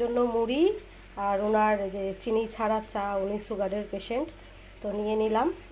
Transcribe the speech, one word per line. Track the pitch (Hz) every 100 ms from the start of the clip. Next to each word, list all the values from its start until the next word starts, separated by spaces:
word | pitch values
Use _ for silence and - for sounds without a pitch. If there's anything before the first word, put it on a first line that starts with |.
জন্য | 240 240 240
মুড়ি | 226 226 269 370 415 - - - -
আর | 202 196 208
ওনার | 214 214 208 196
যে | 196 196 190
চিনি | - 220 220
ছাড়া | - 214 220 214
চা, | 214 202 202
উনি | 190 208 -
সুগারের | 202 190 202 202
পেশেন্ট, | 196 - 233 320 - - - - -
তো | 208
নিয়ে | 202 214 220
নিলাম, | 220 220 285 359 -